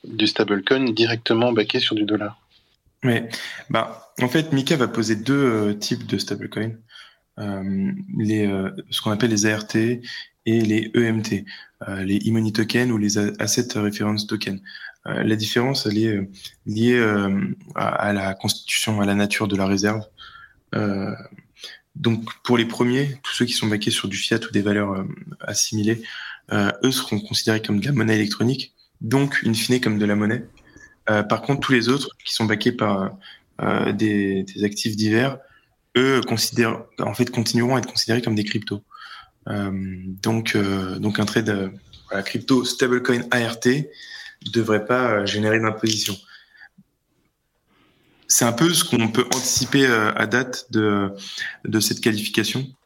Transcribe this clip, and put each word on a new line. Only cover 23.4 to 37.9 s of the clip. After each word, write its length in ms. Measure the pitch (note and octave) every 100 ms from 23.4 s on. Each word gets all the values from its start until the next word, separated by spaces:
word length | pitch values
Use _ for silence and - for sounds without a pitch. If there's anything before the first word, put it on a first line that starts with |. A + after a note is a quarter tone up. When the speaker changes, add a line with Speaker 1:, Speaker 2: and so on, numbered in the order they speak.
Speaker 2:
qui 100 | A#2+
sont 120 | - A2
backés 240 | G#2+ A2
sur 180 | - G2
du 80 | F#2+
fiat 240 | - A2+ -
ou 40 |
des 120 | G#2+
valeurs, 300 | G2+ G2+ G2+
euh, 120 | F#2+ F#2+ - - -
assimilées, 600 | - G#2+ - G#2+ G#2 A2 - - - - -
euh, 180 | G#2+ G2+ -
eux 60 | C3
seront 300 | C3 - G#2+
considérés 420 | G#2 A2+ - A2
comme 180 | G#2+ G#2
de 60 | A2
la 60 |
monnaie 240 | C#3+ A2 A2
électronique, 580 | G#2 - A2+ C3+ - _ _ _
donc, 400 | A2+ C3+ C#3 - -
in 80 |
fine, 260 | A2 - B2+
comme 180 | A2+ G#2+
de 60 |
la 120 | G#2 G#2
monnaie. 280 | G#2 A#2+ - _ _ - - _ -
Euh, 140 | G#2+
par 200 | G#2 A2+
contre, 180 | - C#3
tous 120 | C3
les 160 | C3 A2+
autres 220 | C#3 - -
qui 100 | -
sont 100 | -
backés 280 | A2 G#2+ B2
par, 440 | A#2+ G#2+ G2 F#2+ - - - _ -
euh, 300 | G2+ G#2 -
des, 500 | G#2 G#2+ G#2 G2 F#2+
des 220 | F#2+ -
actifs 320 | G2+ G#2 A#2 G#2
divers, 420 | G#2+ A2 C3+ C3+ - _ _ _ _ A#2+
eux 240 | C3 C3+ A2
considèrent, 580 | A2+ - A#2 A#2 A2+ - -
en 140 | G2+
fait, 160 | G#2+ B2
continueront 440 | - G#2+ A#2+ A#2+
à 40 | C3
être 100 | G#2